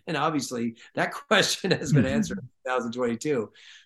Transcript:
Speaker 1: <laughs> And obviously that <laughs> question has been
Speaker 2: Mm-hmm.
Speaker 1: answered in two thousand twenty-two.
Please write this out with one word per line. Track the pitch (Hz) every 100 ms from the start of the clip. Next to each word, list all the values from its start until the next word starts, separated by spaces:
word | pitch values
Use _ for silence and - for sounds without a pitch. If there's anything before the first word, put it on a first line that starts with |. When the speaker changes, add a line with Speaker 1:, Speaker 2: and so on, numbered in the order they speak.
Speaker 1:
<laughs> | -
And | 147
obviously | 156 151 120 123 117 - -
that | - 180
<laughs> | - -
question | 202 - - 190
has | - -
been | 143
Speaker 2:
Mm-hmm. | 123
Speaker 1:
answered | - 175 98
in |
two | - _ 127
thousand | 127 117
twenty-two. | 120 123 117 151 131 104 - - -